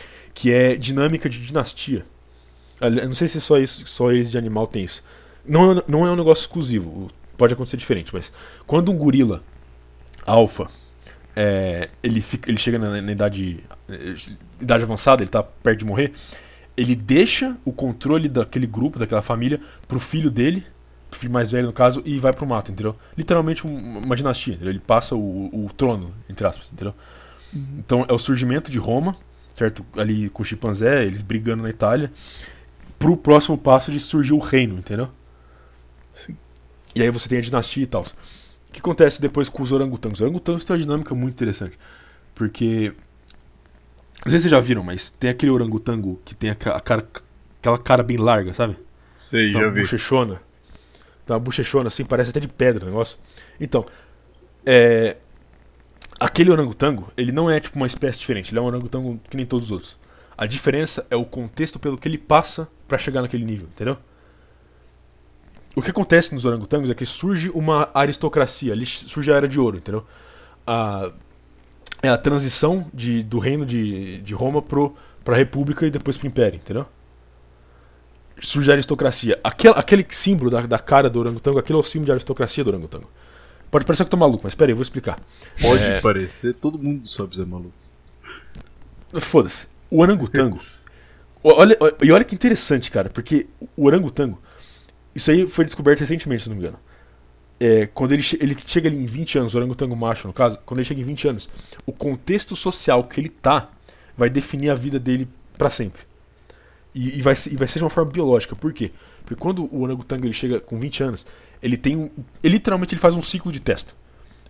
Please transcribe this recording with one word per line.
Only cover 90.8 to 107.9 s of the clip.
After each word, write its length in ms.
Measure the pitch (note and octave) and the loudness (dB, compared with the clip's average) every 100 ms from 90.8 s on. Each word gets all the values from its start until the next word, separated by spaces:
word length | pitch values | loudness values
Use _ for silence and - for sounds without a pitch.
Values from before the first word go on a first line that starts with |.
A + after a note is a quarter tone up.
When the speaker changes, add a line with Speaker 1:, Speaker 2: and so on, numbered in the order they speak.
| - - - - - - | -20 -20 -20 -20 -20 2
Speaker 1:
O-, 100 | D3+ | 6
olha, 240 | D#3 G3 A3 | 10 10 8
o-, 240 | D#3 - | 6 6
e 60 | C#3+ | 8
olha 120 | F3+ | 8
que 100 | B3+ | 6
interessante, 560 | G3 B3 A3+ - C3+ - | 2 2 2 2 0 0
cara, 200 | A2+ F#2+ | -2 -2
porque 360 | - - D3+ - - - - | -6 -2 0 0 -10 -12 2
o 100 | C#3 | 6
orangotango, 540 | E3 D#3+ - C#3 F#2+ - - - - _ _ _ | 6 2 -2 -2 -4 -14 -20 -20 -20 _ _ _
isso 160 | - - | -2 4
aí 160 | E3 F#3 | 4 4
foi 160 | F3 | 0
descoberto 360 | D#3 - C#3+ D3 | -2 0 4 4
recentemente, 440 | D3 E3 D3+ A#2+ | 2 -4 -4 -6
se 40 | A2 | -6
não 80 | G2+ | -8
me 60 | |
engano. 160 | F2 - _ - - _ _ _ _ - | -8 -10 _ -20 -20 _ _ _ _ 0
É, 280 | A#2+ A2 G#2 | 4 4 4
quando 240 | - C3 | -2 0
ele 100 | C#3+ | 2
che-, 160 | C#3 E3 | 0 -2
ele 160 | C#3+ C#3 | -2 -2
chega 240 | - F3 D#3 | -4 0 0
ali 80 | D3 | -2
em 100 | B2 | -4
vinte 300 | B2 D#3+ C#3+ | -6 -4 -2
anos, 180 | A#2+ | -2
o 40 | A#2+ | -2
orangotango 380 | B2 B2+ C3+ A#2 | -2 -4 -4 -2
macho, 320 | A2+ A2+ G2 | -4 -4 -6
no 40 | |
caso, 260 | F2+ B2 G#2 | 0 0 0
quando 140 | - B2 | -8 -6
ele 80 | B2+ | -4
chega 140 | C#3 | -6
em 40 | |
vinte 220 | B2+ D3 D3 | -8 -4 -2
anos, 220 | A2+ - - - - | -4 -8 -18 -18 -16
o 80 | - | -12
contexto 640 | - C#3+ B2+ - G3+ - | -6 -6 -4 -2 -2 -2
social 480 | F3+ F#3 F3+ - B2 | -8 -6 -4 2 2
que 160 | B2 - | 2 -4
ele 80 | D#3 | -8
tá 420 | - C3 C#3+ - - _ - - - | -2 0 0 0 -14 _ -20 -14 -2
vai 140 | A#2+ | 0
definir 400 | C3+ - C#3 C#3+ | 0 -4 -4 -2
a 40 | |
vida 240 | C3+ C3 C#3 | -2 -2 -4
dele 300 | B2+ B2+ B2+ - - - | -2 -2 -4 -12 -12 -2
pra 100 | C#3+ | -2
sempre. 320 | - G#2+ - - _ _ _ - - - _ _ C3+ | -2 -8 -10 -20 _ _ _ -20 -20 -20 _ _ -8
E, 200 | B2+ C#3 | -6 0
e 40 | |
vai 140 | C3+ C3+ | 2 2
se-, 160 | - | 0
e 40 | C#3 | -4
vai 120 | E3+ | -2
ser 100 | D#3+ | -2
de 60 | |
uma 60 | D#3+ | -2